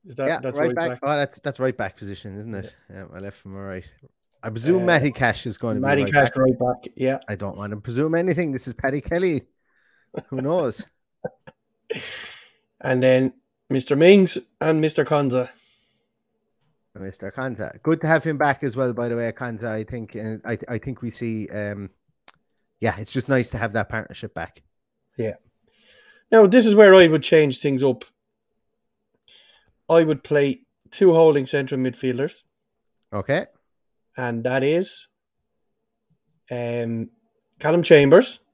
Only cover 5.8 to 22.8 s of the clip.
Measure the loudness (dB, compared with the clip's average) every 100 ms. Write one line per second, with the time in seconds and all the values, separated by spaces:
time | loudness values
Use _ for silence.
5.8 | 0 0 2 2 2 2 0 0 -4 -6
6.8 | -12 -4 -4 -4 -8 -10 -10 -10 -12 -10
7.8 | -8 -4 -2 -2 -2 -2 -4 -6 -10 -8
8.8 | -6 -6 -6 -2 -2 -4 -8 _ _ _
9.8 | _ _ _ -16 -10 -6 -2 -2 -2 -6
10.8 | -16 _ _ _ -16 _ -20 _ _ _
11.8 | _ -14 -12 -16 -18 -20 _ _ _ _
12.8 | -4 0 2 2 0 _ _ _ _ -6
13.8 | -2 4 6 6 4 -2 -12 _ -2 0
14.8 | 0 -2 0 0 0 -2 -4 _ _ _
15.8 | _ _ _ _ _ _ _ _ _ _
16.8 | _ -16 -16 -12 -14 -10 -10 -8 -12 -6
17.8 | -2 -2 0 0 0 -2 -2 -2 -6 -4
18.8 | -4 -2 -4 -4 -6 -8 -12 -10 -8 -8
19.8 | -8 -12 -12 -10 -10 -10 -8 -8 -8 -10
20.8 | -10 -10 -12 -8 -8 -8 -10 -10 -8 -10
21.8 | -14 _ _ _ -20 _ _ _ _ _